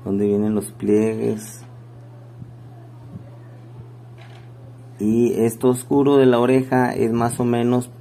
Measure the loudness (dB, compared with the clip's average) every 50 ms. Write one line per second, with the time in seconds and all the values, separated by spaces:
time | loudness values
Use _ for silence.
0 | -6 -4 -2 -2 0 0 0 0 0 0 -2 -4 -4 -6 -12 -8 -2 0 2 2
1 | 2 0 -2 -4 -4 -4 -4 -4 -8 -16 -18 -20 -20 -20 -20 -20 -20 -20 -20 -20
2 | -20 -20 -20 -20 -20 -20 -20 -20 -20 -20 -20 -20 -20 -20 -20 -20 -20 -20 -20 -20
3 | -20 -20 -20 -20 -20 -20 -20 -20 -20 -20 -20 -20 -20 -20 -20 -20 -20 -20 -20 -20
4 | -20 -20 -20 -20 -20 -20 -20 -20 -20 -20 -20 -20 -20 -20 -20 -20 -20 -20 -10 -4
5 | -2 0 2 2 2 2 2 0 0 0 -2 0 0 0 0 0 -2 -2 0 2
6 | 2 4 4 4 6 6 4 4 2 2 2 2 0 0 0 0 0 0 0 -2
7 | -2 -2 0 0 -2 -2 -2 -2 -2 -2 0 0 0 0 0 0 -2 -4 -12 -20